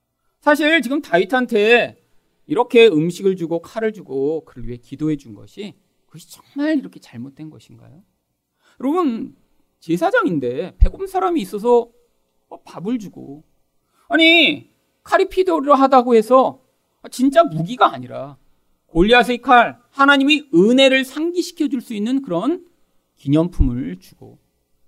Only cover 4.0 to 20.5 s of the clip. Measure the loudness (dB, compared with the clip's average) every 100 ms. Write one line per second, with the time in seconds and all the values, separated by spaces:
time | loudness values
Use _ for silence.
4 | -10 -4 -4 -4 -10 -14 -14 -14 _ -8
5 | -6 -6 -10 -20 -20 -18 -18 -18 _ _
6 | _ -20 -20 -20 _ -6 -4 -4 -6 -16
7 | -20 -18 -18 -18 -20 -20 _ -20 -20 -20
8 | _ _ _ _ _ _ _ -8 -4 -2
9 | -2 -4 -10 -16 _ _ _ _ -6 -2
10 | 0 0 -2 -2 -4 -6 -8 2 2 2
11 | -8 -4 -2 -4 -6 -6 0 0 -2 _
12 | _ _ _ _ _ -20 -20 -12 -8 -8
13 | -10 -18 -20 -20 _ _ _ _ _ _
14 | -4 2 4 4 2 -2 -10 _ _ _
15 | -2 0 0 -2 0 0 2 4 4 4
16 | 4 2 4 4 2 -4 _ _ _ _
17 | -16 -2 2 2 2 0 -6 -2 -2 -2
18 | -12 -12 -14 -18 _ _ _ _ _ 0
19 | 4 4 2 -2 4 4 4 -2 _ 0
20 | 2 2 2 -2 0